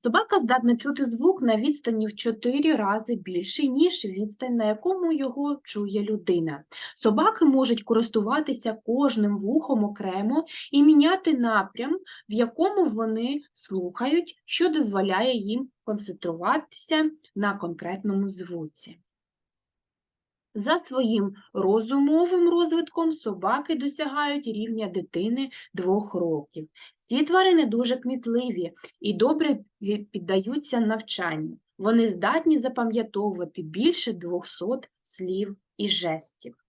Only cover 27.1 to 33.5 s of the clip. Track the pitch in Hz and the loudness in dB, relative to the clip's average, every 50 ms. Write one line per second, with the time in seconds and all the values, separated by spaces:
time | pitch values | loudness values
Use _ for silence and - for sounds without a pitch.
27.1 | 233 285 311 302 349 370 381 381 359 320 311 226 208 233 247 233 254 254 254 247 | 0 0 2 4 4 4 6 6 6 4 4 2 0 0 0 0 -2 -2 -4 -6
28.1 | 262 247 - 233 233 240 254 247 196 175 170 170 - _ - - _ _ - 208 | -6 -6 -4 -2 -2 -2 -2 -2 -4 -4 -6 -6 -8 _ -20 -20 _ _ -4 -4
29.1 | 202 170 220 277 311 311 320 294 277 - - _ _ _ 208 196 208 208 208 _ | 0 2 2 2 2 2 2 0 0 -2 -4 _ _ _ -4 -4 -4 -4 -4 _
30.1 | - 196 175 175 190 190 190 220 277 302 294 - 254 233 226 214 220 220 - - | -10 -10 -4 0 0 0 0 0 -6 -6 -4 -2 -2 0 2 0 0 -2 -4 -8
31.1 | - - 180 170 160 156 156 160 - - _ _ _ - 190 214 233 233 226 220 | -6 -4 -4 -4 -4 -4 -6 -8 -10 -14 _ _ _ -2 0 4 4 4 4 4
32.1 | 185 170 180 208 277 330 320 330 311 285 233 262 247 254 233 226 214 233 220 220 | 0 0 0 2 2 2 4 4 2 2 2 -2 -2 -2 -2 0 0 -2 -4 -2
33.1 | - 196 208 208 185 175 175 170 | -4 -4 -2 -2 -4 -4 -8 -8